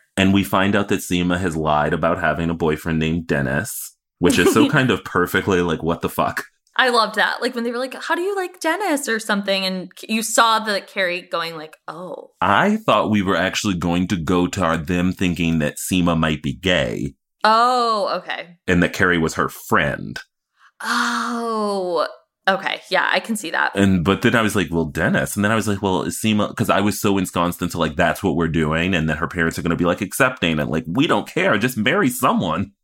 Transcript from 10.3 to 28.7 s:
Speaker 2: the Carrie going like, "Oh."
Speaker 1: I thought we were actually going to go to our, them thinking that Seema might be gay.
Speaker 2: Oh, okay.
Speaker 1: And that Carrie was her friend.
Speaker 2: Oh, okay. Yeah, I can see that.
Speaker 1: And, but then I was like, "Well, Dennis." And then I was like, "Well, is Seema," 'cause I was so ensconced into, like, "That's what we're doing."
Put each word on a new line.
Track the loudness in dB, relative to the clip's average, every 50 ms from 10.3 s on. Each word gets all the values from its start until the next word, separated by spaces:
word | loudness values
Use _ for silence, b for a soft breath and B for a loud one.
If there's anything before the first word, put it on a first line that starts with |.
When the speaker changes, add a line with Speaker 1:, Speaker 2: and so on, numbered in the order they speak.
| 2 2 4 4 4 2
Speaker 2:
the | 0 0 -4 -4
Carrie | -4 -6 -4 -2 -2 -2 -2 -4 -6
going | -6 -6 -4 -4 -4 -8
like, | -10 -14 -16 -18 -20 _
"Oh." | -16 -14 -14 -12 -12 -12 -14 -14 -14 _ -2
Speaker 1:
I | 2 4 4 4 4 4 2 0
thought | 2 2 2 4 4 4 2
we | 2 2
were | 2 2
actually | 2 2 0 0 -2 0 0 0
going | 0 0 0 2 2 2 0
to | 0
go | -2 0 2 2 2 2 2
to | 0 0
our, | 0 0 0
them | 0 0 0 0 0 2 0 0
thinking | 0 0 0 0 0 0 0 2 2
that | 0 -2 -4
Seema | -6 -4 -2 0 2 2 2 2 2
might | 2 0 0 -2 -4
be | -6 -6
gay. | -4 -2 0 0 2 0 -2 -4 -4 -6 -8 -8 _ _ _ _ _ 0
Speaker 2:
Oh, | 2 2 4 2 2 2 0 0 0 -2 -2 -2 -4 -4
okay. | -6 -8 -8 -10 -10 -10 -14 -18 _ -4
Speaker 1:
And | 0 2 2 2
that | 2 0
Carrie | 2 2 2 2 2
was | 0 -2 -2
her | -2 -4 -4
friend. | -4 -8 -4 0 0 2 2 0 -2 -6 -8 -10 -12 -14 -16 _ _ _ _ _ b b b b b -10 -6
Speaker 2:
Oh, | -4 -2 -2 -2 -2 -2 -4 -4 -4 -6 -6 -4 -4 -4 -2 -2 -2 -2 -2 -4 -2 -2 -2 -2 -4 -6 -12 _ _ _ _ 0 0
okay. | 0 0 0 -2 -4 -4 -6 -2
Yeah, | -2 0 0 2
I | 0 0
can | -2 -2 -6
see | -6 -6 -4 -2
that. | -2 -2 0 2
Speaker 1:
And, | 2 4 4 4 4 4
but | 2 2 4 4
then | 4 4
I | 4 2
was | 2 2
like, | 0 0 0 0
"Well, | -2 -2
Dennis." | -2 -2 0 0 2 2 0 0 -2 -2
And | 0 0
then | 2 2
I |
was | 0 0 -2
like, | -2 0
"Well, | 0 0 0 0 0
is | -2 -4 -2
Seema," | 0 2 2 2 0 -2 -2
'cause | -2 0 2
I | 2 2
was | 2 0 0 0
so | 0 0 2 2
ensconced | 0 -2 -2 -2 -2 -2 -2 -4 -6
into, | -4 -2 -2
like, | -2 -2 0
"That's | 2 0 0 0 0
what | 0 0 0
we're | 0 0 0
doing." | 2 0 0 2